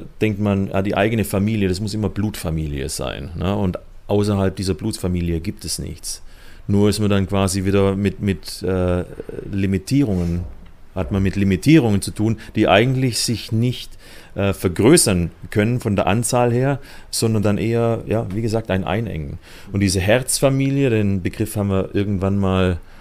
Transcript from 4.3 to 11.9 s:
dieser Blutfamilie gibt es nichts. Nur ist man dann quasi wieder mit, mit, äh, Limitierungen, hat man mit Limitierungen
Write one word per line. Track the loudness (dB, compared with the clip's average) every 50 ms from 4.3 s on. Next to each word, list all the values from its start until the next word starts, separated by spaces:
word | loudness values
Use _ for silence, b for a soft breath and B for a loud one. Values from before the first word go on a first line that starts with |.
| 2 2 2 0 0
dieser | -2 -2 -2 -2
Blutfamilie | -2 -4 -6 -4 -4 -4 -2 -2 0 0 -2 -2 -2
gibt | -4 -6 -8 -8 -8
es | -8 -8
nichts. | -8 -8 -10 -12 -12 -12 -12 -12 -12 B B B B B B B B B
Nur | 0 4 4 4 4
ist | 4 2
man | 2 2
dann | 2 2 2
quasi | 0 0 0 0 0 0 0 0
wieder | 2 2 4 4 2 2
mit, | 2 0 -2 -2 0
mit, | -2 -2 -2 -2 -6 -12 -10 -6 -2
äh, | -2 0 2 2 2 0 0 -2 -6 -10 -12 -12 -12 -12 -12 -10 -6
Limitierungen, | -4 -2 0 0 0 -2 0 0 2 2 2 2 0 0 0 0 -2 -2 -4 -6 -10 -14 -18 -20 -20 -20 -20 -10 -6
hat | -6 -4 -2
man | 0 0
mit | 0 0 2
Limitierungen | 2 2 2 2 2 4 6 6 6 6 4